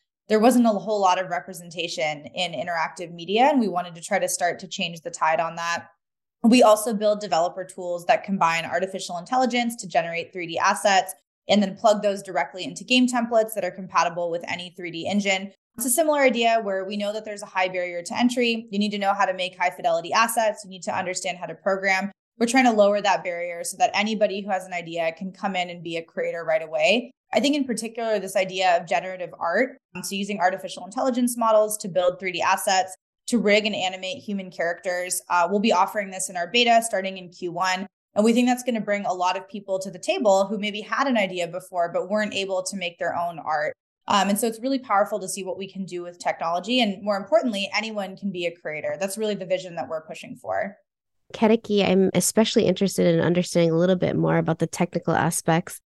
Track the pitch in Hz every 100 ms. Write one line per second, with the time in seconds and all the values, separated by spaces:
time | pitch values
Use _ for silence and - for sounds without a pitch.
0 | _ _ - 214 226 247 233 202 180 208
1 | 190 180 180 175 175 175 175 170 170 175
2 | 156 147 151 - 175 160 175 170 165 175
3 | 170 170 170 208 269 285 214 175 175 165
4 | - 196 180 - 175 165 185 - 175 170
5 | 170 - 156 165 165 170 170 165 - _
6 | _ _ _ _ 233 247 214 214 240 208
7 | 214 208 208 165 175 175 185 - 180 175
8 | 170 165 - 190 165 165 160 175 190 190
9 | 190 175 175 254 254 240 233 233 185 165
10 | 165 170 170 185 165 165 190 202 208 190
11 | 180 - _ _ - 202 190 185 226 208
12 | 208 202 202 175 175 190 160 - - 247
13 | 247 247 233 233 220 208 180 180 185 180
14 | 170 170 175 170 - 175 180 170 175 165
15 | 165 202 196 190 196 - _ - 262 247
16 | 311 294 269 233 233 226 202 190 190 208
17 | 202 214 214 208 202 - 190 185 180 175
18 | 170 - 247 247 240 226 226 202 208 202
19 | 196 196 190 185 180 185 180 180 170 165
20 | 170 202 233 233 220 208 185 185 185 185
21 | 185 185 190 175 170 160 - 190 196 190
22 | 202 - _ - 233 254 247 220 202 208
23 | 196 175 180 170 175 170 175 175 180 190
24 | 208 214 208 190 202 190 185 180 170 170
25 | 165 165 190 175 202 185 180 175 165 165
26 | 165 - 170 170 160 160 160 156 160 226
27 | 247 _ _ - 277 294 262 226 220 226
28 | 226 214 190 202 185 185 185 175 175 180
29 | 185 185 170 - 170 185 269 - _ 180
30 | 190 196 196 202 180 190 185 - 180 226
31 | 262 240 240 240 226 214 214 208 196 170
32 | 180 180 190 170 - 190 - 190 185 -
33 | _ _ - 240 202 208 214 190 185 185
34 | 190 175 165 202 185 170 170 175 190 180
35 | 180 175 - 175 175 202 220 175 196 214
36 | 196 190 - 185 175 240 233 226 226 196
37 | 190 190 180 - 175 160 185 185 190 _
38 | _ 202 220 233 247 247 254 226 208 202
39 | 185 185 180 185 190 214 190 190 196 180
40 | - 381 220 190 196 208 208 208 208 220
41 | 277 233 190 180 170 175 180 185 170 180
42 | 180 214 208 196 190 185 185 196 175 175
43 | 170 160 175 165 - 151 151 - _ _
44 | - 202 190 202 233 226 247 269 - 196
45 | 202 208 190 - 185 175 196 190 180 175
46 | 175 175 180 156 165 175 185 254 220 185
47 | 202 196 196 320 254 202 196 202 220 214
48 | 190 190 202 180 170 170 165 151 147 156
49 | 196 208 214 196 175 180 180 170 151 160
50 | - 165 - - - 95 202 - _ _
51 | _ _ _ - 220 226 - 208 185 185
52 | 190 - - - 220 240 - 185 196 -
53 | 180 165 160 175 180 175 165 165 180 185
54 | 147 151 165 165 165 165 165 - 175 170
55 | - 165 160 - - 165 - - _